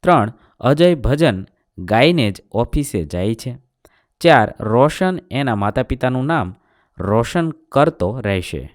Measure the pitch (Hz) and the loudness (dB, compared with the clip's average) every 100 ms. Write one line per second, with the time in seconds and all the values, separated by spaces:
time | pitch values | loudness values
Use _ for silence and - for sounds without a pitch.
0 | - 170 107 - _ _ 123 143 175 165 | 2 2 2 -6 _ _ 0 4 4 2
1 | 110 147 160 95 - _ _ - 92 107 | 0 2 2 0 -8 _ _ -14 -2 2
2 | 143 175 110 92 _ 104 120 151 139 101 | 4 4 0 -4 _ -4 -2 -2 -4 -4
3 | 78 87 98 113 - 123 _ _ _ _ | -6 -4 -4 -4 -8 -14 _ _ _ _
4 | _ _ 175 143 107 - 110 113 143 - | _ _ 4 4 4 -2 -2 2 2 2
5 | 185 180 _ 131 139 107 101 107 127 131 | -4 -4 _ -6 -2 -2 -2 -2 -4 -4
6 | 127 127 135 165 92 98 _ _ _ _ | -2 -2 -2 -2 -4 -10 _ _ _ _
7 | 90 107 117 175 165 151 _ 135 165 - | -2 0 0 -2 -4 -6 _ 0 0 0
8 | 90 123 107 98 85 76 65 | -6 -4 -4 -4 -4 -10 -12